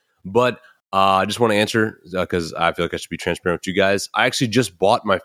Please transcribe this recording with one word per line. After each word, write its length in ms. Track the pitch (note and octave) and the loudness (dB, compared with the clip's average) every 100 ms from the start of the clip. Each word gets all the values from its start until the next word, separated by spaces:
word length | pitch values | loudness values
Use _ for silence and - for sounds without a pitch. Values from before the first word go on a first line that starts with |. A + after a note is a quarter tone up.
| _ _ | _ _
But, 360 | F#2 G#2+ B2 A2+ - _ - | -4 0 0 -2 -12 _ -4
uh, 240 | G2 G2 F#2+ | 2 4 4
I 80 | G2 | 0
just 140 | G#2 | 0
wanna 140 | A#2 | 2
answer, 460 | G#2 G#2+ A2+ G#2+ - - F2+ | 2 2 0 -2 -4 -10 -6
uh, 80 | F2 | -2
'cause 280 | F2+ E2 | -2 -4
I 180 | - E2+ | -2 -2
feel 120 | E2 | 0
like 100 | E2+ | -4
I 20 | E2+ | -4
should 140 | - | -8
be 60 | E2 | -8
transparent 460 | - E2+ F2+ E2+ | -4 -4 -2 -4
with 40 | - | -4
you 80 | |
guys. 340 | F#2 F#2+ G2+ - | 0 2 0 -2
I 120 | - A#2+ | 0 0
actually 200 | - B2 | 0 0
just 300 | A2 A#2 - | 0 -2 0
bought 260 | F#2+ A#2 | 0 2
my 140 | G#2+ F#2 | 0 -2